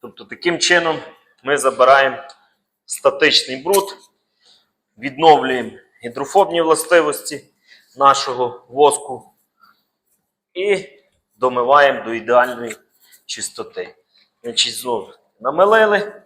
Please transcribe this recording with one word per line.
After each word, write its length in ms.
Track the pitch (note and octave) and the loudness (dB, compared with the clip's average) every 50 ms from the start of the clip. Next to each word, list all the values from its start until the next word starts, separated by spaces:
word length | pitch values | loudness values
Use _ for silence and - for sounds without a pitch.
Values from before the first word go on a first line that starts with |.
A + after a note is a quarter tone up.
Тобто 240 | _ A#2 - - A2+ | _ -20 -20 -20 -20
таким 340 | _ - - - F3 E3+ D#3+ | _ -18 -6 -4 -4 -2 -2
чином 400 | - - F3 F3 E3+ E3 D#3 D#3+ - - - _ _ _ _ _ _ | 0 2 2 2 2 0 -4 -4 -8 -14 -20 _ _ _ _ _ _
ми 140 | C3+ C#3+ C#3+ | -2 -2 0
забираємо 600 | - C3+ A#2+ A2 B2+ B2+ C3+ C#3 C3+ C3+ B2+ - - - - _ _ _ _ _ _ _ _ _ _ | 0 -2 2 2 4 6 6 6 4 2 -2 -6 -14 -18 -20 _ _ _ _ _ _ _ _ _ _
статичний 720 | _ - - _ C#3 C3 - D#3 D3+ - - - - C3 C3 C3+ | _ -14 -2 _ -2 0 2 0 2 2 0 -2 -2 -10 -10 -4
бруд, 340 | E3 G3+ G3 F#3+ - - - _ _ _ _ _ _ _ _ _ _ _ _ _ _ _ _ _ _ _ _ | -2 0 0 0 -2 -12 -20 _ _ _ _ _ _ _ _ _ _ _ _ _ _ _ _ _ _ _ _
відновлюємо 720 | A2+ C#3 C3 C3 D#3+ E3 D3+ C#3 B2+ C3 B2+ B2+ A#2 A2 - - _ _ _ _ - | -14 -14 -8 0 4 4 4 4 4 -2 -4 -4 -6 -8 -12 -20 _ _ _ _ -16
гідрофобні 560 | A#2+ A#2 - C#3 C#3 - G3 G3 - E3+ E3+ | -14 -10 -10 -10 -2 0 0 0 2 0 -2
властивості 840 | E3 D#3+ D#3+ D#3 - - F3 E3+ D#3 D3 C#3+ - - - D3+ C#3 - _ _ _ _ _ - _ _ _ _ B2+ | 2 2 0 0 0 0 2 2 2 2 -4 -6 -8 -12 -12 -14 -16 _ _ _ _ _ -20 _ _ _ _ 2
нашого 680 | C#3 C#3 C3+ C3 - C3+ B2+ B2 B2+ A#2+ A#2+ - _ _ | 2 2 4 2 -2 -8 -6 -4 -6 -6 -6 -12 _ _
воску 640 | A#2 C3+ D3+ C#3+ C#3 - - - B2+ A#2 - _ _ _ _ _ _ _ _ _ _ _ _ _ _ _ _ _ _ _ _ _ _ _ _ _ _ | -2 2 2 2 2 0 -8 -12 -14 -14 -16 _ _ _ _ _ _ _ _ _ _ _ _ _ _ _ _ _ _ _ _ _ _ _ _ _ _
і 360 | F3+ F#3 G#3 G3+ F#3 - - _ _ _ _ _ _ _ _ _ | -6 -2 -2 -2 -2 -2 -12 _ _ _ _ _ _ _ _ _
домиваємо 680 | _ A#2+ B2+ B2 B2 A#2+ B2 C#3 C#3+ C#3+ C#3 C3 A#2+ G#2+ | _ -2 -2 0 0 0 4 4 6 6 4 2 0 -6
до 100 | A2 A2+ | -8 -8
ідеальної 600 | A2+ G#2+ A2 A#2+ B2 B2 B2 B2 A#2 A#2+ A#2 G#2+ - _ _ _ _ _ _ _ _ _ | -8 -4 2 2 2 4 2 -2 -8 -10 -12 -12 -14 _ _ _ _ _ _ _ _ _
чистоти. 720 | _ - - G#2+ - - - A2 G#2+ _ - F2+ - - _ _ _ _ _ _ _ _ _ _ | _ -14 -12 -12 -14 -12 -14 -16 -14 _ -14 -14 -14 -14 _ _ _ _ _ _ _ _ _ _
Значить, 320 | A#2+ A#2 - - A#2+ A2+ | -10 -4 -4 -4 -4 -6
знову 380 | A2 B2 B2+ A#2+ A2 F#2 - - _ _ _ _ _ | -10 -6 -6 -6 -6 -6 -10 -20 _ _ _ _ _
намилили 840 | A2 B2 C#3+ D#3+ F#3 G3+ G#3+ A3 A3 G#3+ G#3 G3 G3+ - - - _ | -6 -6 2 2 2 4 6 4 4 4 2 0 -2 -4 -12 -18 _